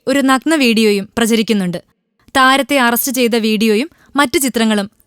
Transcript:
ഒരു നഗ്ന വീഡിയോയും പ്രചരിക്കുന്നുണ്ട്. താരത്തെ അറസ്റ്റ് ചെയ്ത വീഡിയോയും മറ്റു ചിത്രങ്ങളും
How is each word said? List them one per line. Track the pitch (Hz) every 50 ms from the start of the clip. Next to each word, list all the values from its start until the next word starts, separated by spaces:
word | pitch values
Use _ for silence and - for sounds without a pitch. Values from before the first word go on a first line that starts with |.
| -
ഒരു | - 269 285
നഗ്ന | 262 269 262 262 - 302 330
വീഡിയോയും | 311 254 233 226 220 226 214 208 196 196 - - -
പ്രചരിക്കുന്നുണ്ട്. | 233 214 233 220 226 175 220 202 185 175 170 175 - _ _ _ _ _ _ _ _ _ -
താരത്തെ | 269 262 262 269 269 269 - 285 277
അറസ്റ്റ് | 247 233 240 233 - 277 233
ചെയ്ത | 262 247 233 226
വീഡിയോയും | 233 214 220 214 202 226 220 214 202 277 339 _ _ _ _ -
മറ്റു | 277 285 247 - 339
ചിത്രങ്ങളും | 269 262 - 233 226 220 214 208 196 208 _ _ -